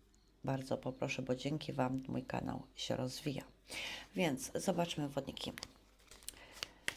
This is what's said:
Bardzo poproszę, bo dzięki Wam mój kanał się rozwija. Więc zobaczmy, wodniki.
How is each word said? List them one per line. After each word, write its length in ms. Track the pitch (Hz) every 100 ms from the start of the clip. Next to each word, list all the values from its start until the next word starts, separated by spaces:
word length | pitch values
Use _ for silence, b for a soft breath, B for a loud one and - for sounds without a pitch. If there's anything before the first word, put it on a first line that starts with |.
| - - - -
Bardzo 340 | 131 135 135 127
poproszę, 440 | 127 131 135 -
bo 120 | 131
dzięki 380 | 127 143 151 -
Wam 300 | 135 131 131 131
mój 140 | 127
kanał 400 | - 123 - 123 - -
się 200 | - -
rozwija. 480 | 127 - 151 - - - - B B B B 185
Więc 360 | 165 131 -
zobaczmy, 540 | 143 196 170 170 - 143
wodniki. 440 | 139 - - - - - - - - - - - B B B B B B